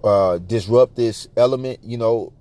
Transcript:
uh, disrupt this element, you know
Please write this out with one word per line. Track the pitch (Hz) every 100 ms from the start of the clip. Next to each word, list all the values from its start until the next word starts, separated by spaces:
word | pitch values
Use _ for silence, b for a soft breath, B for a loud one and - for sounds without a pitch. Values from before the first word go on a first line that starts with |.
uh, | 104 101 95 87
disrupt | 90 113 92 120 127 -
this | 117 104 - -
element, | 123 131 131 127
you | - 117
know | 113 117 98 _